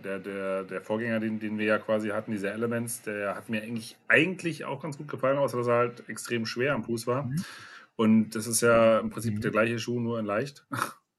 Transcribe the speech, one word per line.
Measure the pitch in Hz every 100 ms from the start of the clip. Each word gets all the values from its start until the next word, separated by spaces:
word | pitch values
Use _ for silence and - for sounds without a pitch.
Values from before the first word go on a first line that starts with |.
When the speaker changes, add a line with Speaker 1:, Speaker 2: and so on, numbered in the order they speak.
Speaker 1:
der, | 98 98
der, | 92 98 95 95
der | 92 92
Vorgänger, | - 110 117 113
den, | 110 110
den | 107 107
wir |
ja | 107 107
quasi | 107 107 107
hatten, | 104 113
diese | 107 98
Elements, | 107 117 117 120 -
der | - 104 101
hat | 95 107
mir | 110
eigentlich, | 110 117 110 - -
eigentlich | 117 165 180 170 147 -
auch | 135
ganz | 165 139
gut | 147
gefallen, | 131 131 139
außer | 139 123
dass | 120
er | 120
halt | 120 120 -
extrem | 110 - 120
schwer | 110 - 131
am | 131
Fuß | 107 117 117
war. | 123
Speaker 2:
Mhm. | 123 143 190 - - - - -
Speaker 1:
Und | 110 110 107
das | 113 110
ist | 113
ja | 117 113 113 110
im | 110
Prinzip | 110 113 104
Speaker 2:
Mhm. |
Speaker 1:
der | 113
gleiche | 98 117 117
Schuh, | 113 120
nur | 117 117
in | 104
leicht | 101 143 - _
<laughs> | 123 - - _